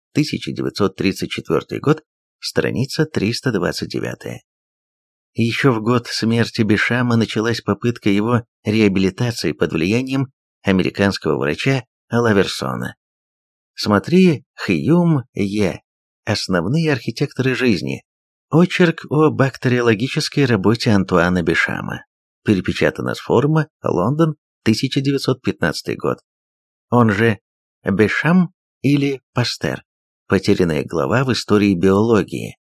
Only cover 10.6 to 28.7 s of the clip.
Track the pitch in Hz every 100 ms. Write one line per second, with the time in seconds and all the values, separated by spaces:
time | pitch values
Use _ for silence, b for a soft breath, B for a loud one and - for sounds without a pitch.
10.6 | - 92 90 - 101 92 80 71 69 76
11.6 | - 135 - _ - 117 120 101 82 -
12.6 | 65 64 62 - _ _ _ _ _ _
13.6 | _ - - 101 - 175 185 127 - -
14.6 | - 85 80 170 170 151 - - 101 101
15.6 | 95 - _ _ _ _ - 104 - 92
16.6 | 87 151 160 135 - - 143 - 131 123
17.6 | 123 92 69 67 - _ _ _ - 151
18.6 | 180 - 175 160 - 151 156 110 135 -
19.6 | 131 123 120 104 131 - - - 135 113
20.6 | 95 117 - 101 92 90 87 90 82 82
21.6 | - - - - - _ _ _ - 101
22.6 | - 87 76 - 62 57 - 92 147 156
23.6 | 147 _ - - 98 147 165 147 _ _
24.6 | - 110 135 143 139 139 - 127 - -
25.6 | 85 - - - 71 64 _ _ _ _
26.6 | _ _ - 120 113 101 117 110 _ _
27.6 | _ _ - 95 104 - 151 185 175 _
28.6 | _